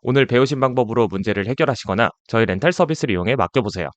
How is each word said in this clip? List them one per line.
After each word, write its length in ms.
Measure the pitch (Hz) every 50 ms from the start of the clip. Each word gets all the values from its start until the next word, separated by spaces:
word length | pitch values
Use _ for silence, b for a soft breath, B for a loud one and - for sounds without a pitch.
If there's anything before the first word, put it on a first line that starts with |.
오늘 240 | - 123 127 139 135
배우신 340 | - 123 123 135 127 147 131
방법으로 480 | 131 131 123 127 123 107 113 120 113 95
문제를 400 | 95 95 95 107 101 101 95 107
해결하시거나 600 | 131 - 160 143 123 - - - 95 104 117 90 - _ _ -
저희 180 | - 113 113
렌탈 260 | 98 92 95 117 170
서비스를 400 | 175 - 175 147 160 - - 127 98
이용해 200 | 87 90 107 131
맡겨보세요. 540 | 127 92 - - 135 110 104 - 92 80 69 -